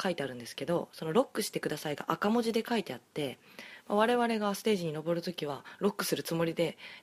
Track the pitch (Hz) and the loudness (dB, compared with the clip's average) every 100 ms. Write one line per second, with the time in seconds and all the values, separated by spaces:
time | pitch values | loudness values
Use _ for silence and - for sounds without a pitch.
0 | 196 175 135 127 117 - 135 170 - - | -2 -2 -4 -6 -10 -8 0 0 0 -6
1 | 160 160 277 - 208 170 160 156 156 143 | 0 2 2 0 -2 -2 -2 -2 -4 -4
2 | - 165 202 233 226 226 220 233 180 123 | -2 2 4 4 2 0 0 -2 -2 -8
3 | - - 143 117 - - - - - 208 | -8 -4 -4 -6 -16 -18 -16 -18 0 4
4 | 226 247 233 226 208 202 226 208 170 151 | 6 4 4 2 0 0 2 2 0 -2
5 | 156 170 170 170 147 135 - - 196 - | 0 0 -2 -4 -4 -6 -8 0 0 0
6 | 190 143 139 165 165 165 165 - - - | -2 -2 0 0 2 2 0 0 -14 -18